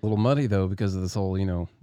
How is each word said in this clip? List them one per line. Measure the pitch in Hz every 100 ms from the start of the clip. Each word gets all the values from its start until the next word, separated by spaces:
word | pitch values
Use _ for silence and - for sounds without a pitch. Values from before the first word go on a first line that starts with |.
A | 107
little | 107
muddy, | 117 143 131
though, | 98 95
because | 98 101 95
of |
this | 92
whole, | 104 95 95
you | 98
know, | 87 87 -